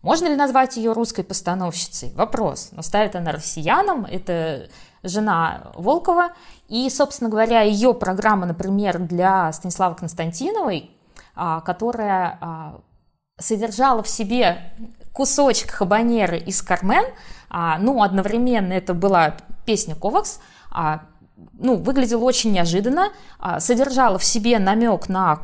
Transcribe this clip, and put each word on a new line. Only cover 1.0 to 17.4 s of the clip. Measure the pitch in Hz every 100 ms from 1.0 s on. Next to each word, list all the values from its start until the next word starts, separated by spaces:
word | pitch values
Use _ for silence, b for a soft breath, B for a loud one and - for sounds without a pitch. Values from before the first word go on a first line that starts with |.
| 233 -
постановщицей? | 180 190 - 185 180 170 - - 123
Вопрос. | - - 226 185 - -
Но | -
ставит | 165 208 208 185
она | 165
россиянам, | 147 - - 160 285 403 311
это | 185 190 - 170 160 135 - B B B
жена | 185 196 214 170 160 - - -
Волкова. | 185 330 349 349 349 B B B _
И, | 220 262
собственно | 262 285 - 233
говоря, | 214 220 233
её | 214 208 247
программа, | 240 185 190 214 208 180
например, | 170 190 196 202 170
для | 175 175 185 190 165
Станиславы | 156 180 - 185 165
Константиновой, | 170 - 165 170 294 440 302 170 - _ B B B
а, | - 170 160
которая, | 165 175 233 233 208 190 175 -
а, | 170 160 151 - _ _ _ _ _ -
содержала | - 214 226 196 269 226
в | 208
себе | - 202 247 240 - - - 226 - -
кусочек | - 269 - 277 220 -
хабанеры | - 185 208 233 233 180 170
из | 180 190
«Кармен», | - 180 190 294 508 B B B